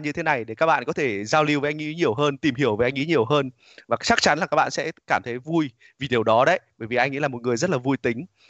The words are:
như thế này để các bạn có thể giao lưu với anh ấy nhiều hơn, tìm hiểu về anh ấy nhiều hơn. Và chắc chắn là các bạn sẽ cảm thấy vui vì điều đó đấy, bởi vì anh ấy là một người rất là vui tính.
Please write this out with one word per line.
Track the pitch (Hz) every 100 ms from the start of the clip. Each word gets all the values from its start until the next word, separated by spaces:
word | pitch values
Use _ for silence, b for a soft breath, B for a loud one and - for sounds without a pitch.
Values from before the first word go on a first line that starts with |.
như | 147
thế | 147
này | 160 143
để | 110 113
các | 165
bạn | 147 123
có |
thể | 117 143 101 107
giao | 156
lưu | 151 147
với | 143
anh | 151
ấy | 151 160
nhiều | 160
hơn, | 110 147 139
tìm | 160 127
hiểu | 135 104
về | 120
anh | 135
ấy | 151
nhiều | 156 110
hơn. | 147 135 B B B -
Và | 117
chắc | - 233
chắn | 202 147
là | 180
các | 151
bạn | 131
sẽ | - 156 - -
cảm | 120 123
thấy | 123
vui | 127 165 151 b b _
vì | 135
điều | 120
đó | 110 113 139
đấy, | 185 - -
bởi | 113
vì | 120
anh | 131 139
ấy |
là | 147
một | 120
người | 120 120
rất | 170
là | 151
vui | 123 135
tính. | 127 117 - B B